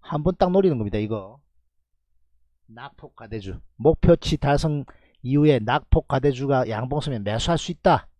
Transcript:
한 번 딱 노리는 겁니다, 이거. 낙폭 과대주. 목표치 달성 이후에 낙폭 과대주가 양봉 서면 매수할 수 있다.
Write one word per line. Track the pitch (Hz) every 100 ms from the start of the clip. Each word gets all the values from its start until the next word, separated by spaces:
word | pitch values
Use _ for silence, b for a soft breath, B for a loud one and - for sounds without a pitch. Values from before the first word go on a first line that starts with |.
한 | - 151
번 | 156 180
딱 | 180
노리는 | 185 190 131
겁니다, | 104 104
이거. | 107 110 98 127 _ _ _ _ _ _ _ _ _ _ _ _ _
낙폭 | 113 139 _ 147 _
과대주. | 113 110 98 87 - -
목표치 | 135 160 - 170 151 151
달성 | 139 143 160 147 131 b b b
이후에 | 123 143 151 131
낙폭 | 110 143 - 165 -
과대주가 | 135 143 127 139 135 113
양봉 | 110 127 143
서면 | 147 120
매수할 | 101 110 - 165
수 | -
있다. | 170 190 151 -